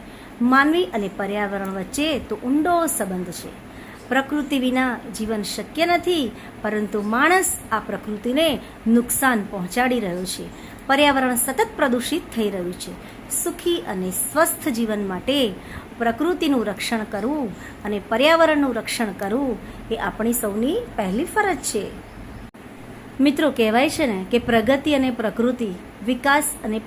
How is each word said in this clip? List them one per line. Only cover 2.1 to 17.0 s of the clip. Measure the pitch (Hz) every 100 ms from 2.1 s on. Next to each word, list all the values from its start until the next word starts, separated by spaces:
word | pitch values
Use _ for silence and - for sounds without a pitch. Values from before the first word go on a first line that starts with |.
| 262
તો | - 208
ઊંડો | 247 285 320 349 330
સંબંધ | - 196 185 180
છે. | 165 - - - - - - -
પ્રકૃતિ | 247 262 294 294 277
વિના | 254 254 262 220 - 185
જીવન | 220 220
શક્ય | 202 - 202 - 339
નથી, | 349 339 349 233 - - -
પરંતુ | 208 214 208 214
માણસ | 202 233 302 370 370 - -
આ | 220
પ્રકૃતિને | 196 202 - 208 240 269 330 254 - - 226
નુકસાન | 233 240 - 262 233 190
પહોંચાડી | 202 180 - 247 247
રહ્યો | 202 175
છે. | 185 - 175 - - - -
પર્યાવરણ | 269 294 269 262 240
સતત | 277 302 453 -
પ્રદૂષિત | 277 240 240 320 - 233
થઈ | 208
રહ્યું | 190 175
છે. | 180 - - - - - -
સુખી | 339 339 349 339
અને | - 190 185
સ્વસ્થ | 185 - 294 330 - 311
જીવન | 226 226 214 196
માટે | 185 - 285 240 185 - - - -
પ્રકૃતિનું | 233 233 311 359 320 269
રક્ષણ | 214 190 - 226